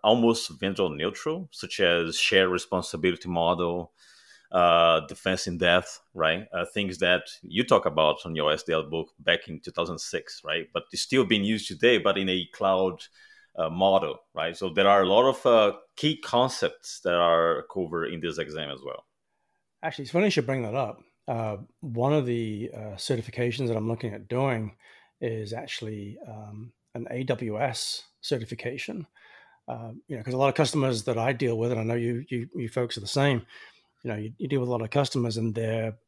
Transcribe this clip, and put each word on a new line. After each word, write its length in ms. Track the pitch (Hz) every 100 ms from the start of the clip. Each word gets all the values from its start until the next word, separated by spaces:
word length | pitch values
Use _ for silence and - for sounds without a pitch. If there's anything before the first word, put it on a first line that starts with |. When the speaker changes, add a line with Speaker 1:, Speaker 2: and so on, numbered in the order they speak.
Speaker 1:
almost 560 | 107 120 117 113 - 73
vendor 300 | 95 95 90
neutral, 600 | 73 87 - 156 170 175
such 260 | - 98 -
as 360 | 90 85 82 -
shared 320 | - 95 92
responsibility 800 | 90 - 92 - 80 90 85 90
model, 640 | 85 85 87 85 87 85 _ _ - - - -
uh, 500 | 92 87 85 85 80 -
defense 400 | - 95 92 92
in 120 | 87
depth, 420 | 87 90 - - _
right? 320 | 90 80 87 107
Uh, 120 | 90 85
things 260 | 107 95 90
that 240 | 90 90 - -
you 200 | - 95
talk 240 | - 117 -
about 300 | 76 78 73
on 100 | 85
your 160 | 80 76
S 120 | 76
D 100 | -
L 160 | 80 73
book 240 | 82 78 -
back 280 | - 85 -
in 140 | 76
two 100 | 87
thousand 280 | - 85 80
six, 440 | - 85 - -
right? 240 | 76 82 80
But 120 | 85 -
it's 120 | 95
still 220 | - 131
being 200 | 104 107
used 240 | 101 110 -
today, 300 | 90 120 110
but 180 | 101 98
in 120 | 95
a 180 | 92 87
cloud, 520 | - 98 95 95 - - _ - _ _ -
uh, 120 | 80
model, 520 | 85 98 95 76 - _
right? 220 | - 82 85
So 140 | 92
there 180 | 80 98
are 140 | 101
a 40 | 92
lot 220 | 104 131
of, 160 | 131
uh, 320 | 127 117 104 - - -
key 200 | 151 151
concepts 840 | - 120 127 - - - - -
that 140 | 92
are 500 | 87 85 82 82 71 -
covered 340 | 95 82 82 71
in 140 | 82
this 180 | 82 76
exam 320 | 73 78 73
as 100 | 67
well. 200 | 67 - - _ _ _ _ _ _ _
Speaker 2:
Actually, 220 | 160 -
it's 80 | 135
funny 140 | 170 208
you 40 |
should 160 | 160 127
bring 160 | 135
that 140 | 110 131
up. 240 | 110 - _ _ -
Uh, 300 | 117 110 104 - _
one 320 | 147 117 135
of 120 | 151
the, 460 | 123 117 110 104 117
uh, 220 | 110 107
certifications 720 | 98 - 120 - - 120 117 123
that 100 | 110
I'm 120 | 110
looking 260 | 117 113
at 140 | 104 98
doing 480 | 123 135 113 107 - _ - _ -
is 320 | 120 113 104
actually, 640 | 113 - - 110 104 101 262 196
um, 460 | 107 104 107 117 _ _
an 120 | 117 117
A 140 | 123
W 360 | 131 120 117 107
S 440 | 135 113 - - - _
certification. 880 | - 127 113 - 123 139 - 170 151 _ - - - _ -
Uh, 240 | 120 113 131 -
you 100 | 123
know, 60 |
'cause 120 | 123
a 40 | 127
lot 100 | 135
of 60 |
customers 480 | 135 143 151 131 117
that 160 | 117 113
I 140 | 120
deal 260 | 120 127 113
with, 140 | 117
and 80 | 113
I 40 |
know 120 | 110 120
you, 280 | 117 120 143
you, 200 | 120 113
you 140 | - 113
folks 280 | 131 120 110
are 40 |
the 60 | 98
same, 380 | 139 143 120 - - - _ _ _
you 60 | 123
know, 60 | 104
you, 160 | 110 -
you 80 | 131
deal 140 | 139
with 80 | 123
a 40 |
lot 100 | 120
of 80 | 113
customers 460 | 143 139 131 120 110
and 180 | 113
they're, 420 | 110 113 113 110 110